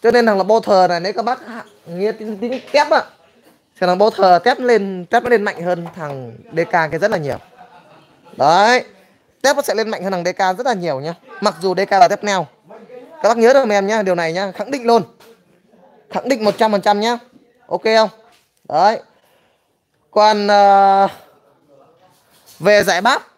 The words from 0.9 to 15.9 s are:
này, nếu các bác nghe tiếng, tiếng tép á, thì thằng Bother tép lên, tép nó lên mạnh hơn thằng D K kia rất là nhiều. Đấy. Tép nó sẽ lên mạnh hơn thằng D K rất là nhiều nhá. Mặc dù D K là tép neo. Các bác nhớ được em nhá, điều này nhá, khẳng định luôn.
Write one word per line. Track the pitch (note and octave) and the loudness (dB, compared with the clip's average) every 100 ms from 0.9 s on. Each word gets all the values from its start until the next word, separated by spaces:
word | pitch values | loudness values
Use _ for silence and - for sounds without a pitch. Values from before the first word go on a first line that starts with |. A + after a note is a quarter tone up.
này, | F3 | 0
nếu | F3 | -4
các | G#3+ | -6
bác | A3 B3+ G#3+ A3+ - _ - | -4 -6 -8 -16 -18 _ -16
nghe | F3 G3+ | -6 -6
tiếng, | G#3+ A3 G#3 | -6 -10 -8
tiếng | A#3 B3+ - | -8 -8 -4
tép | C#4 D4 | -2 0
á, | D#4 - _ _ _ _ _ _ _ | 0 -2 _ _ _ _ _ _ _
thì | F3+ | -2
thằng | F3+ | 2
Bother | G#3+ A3 F#3+ F3+ | 0 2 4 4
tép | G3+ C4 | 2 -2
lên, | B3 A3+ G3 F#3 F3 | 0 0 0 -10 -4
tép | A#3 | -4
nó | A#3+ | 0
lên | A#3+ | 0
mạnh | G#3 F3+ | 0 -6
hơn | E3+ F3+ E3+ F3 | -6 -6 -6 -12
thằng | D3+ C#3 B2 A#2+ - | -12 -12 -14 -18 -12
D | D#3+ | -6
K | E3+ F3+ D#3+ | -2 -2 -2
kia | D#3+ | -2
rất | G3+ | -2
là | A3 | -2
nhiều. | D3 C3 - _ - - _ _ _ _ _ - | -6 -8 -12 _ -20 -20 _ _ _ _ _ -2
Đấy. | C3+ E3+ G#3 B3 - _ _ _ _ _ | 2 4 4 2 -2 _ _ _ _ _
Tép | B3+ C#4+ | -2 -2
nó | |
sẽ | C4+ | -2
lên | G#3 A3 | -4 -4
mạnh | G3+ | -6
hơn | F#3 | -6
thằng | F#3+ | -4
D | F3 | -6
K | F3+ F#3+ F#3 | -2 -2 -2
rất | B3 | -4
là | |
nhiều | A3 F3 C3+ | -4 -4 -6
nhá. | D3 E3 - - | -8 -12 -18 -4
Mặc | G#3 D#3+ | -4 -2
dù | F#3 | -4
D | F3+ G3 | -2 0
K | |
là | G3 F3 | 4 4
tép | G3+ | 2
neo. | G#3 G3 D3+ _ _ G#3+ - - C4 - | -2 -4 -4 _ _ -20 -20 -20 -20 -4
Các | G3+ | -2
bác | A#3 | 2
nhớ | A#3 | 4
được | C4+ B3+ | 4 4
em | G3+ G3 | 0 0
nhá, | A3 | -2
điều | G3 | -2
này | F3 E3 | -2 -2
nhá, | E3+ G3 | -4 -6
khẳng | F3+ G#3+ | -8 -8
định | C#4 A#3 | -6 2
luôn. | A#3 F3+ _ - - _ _ _ _ _ | 2 2 _ -20 -20 _ _ _ _ _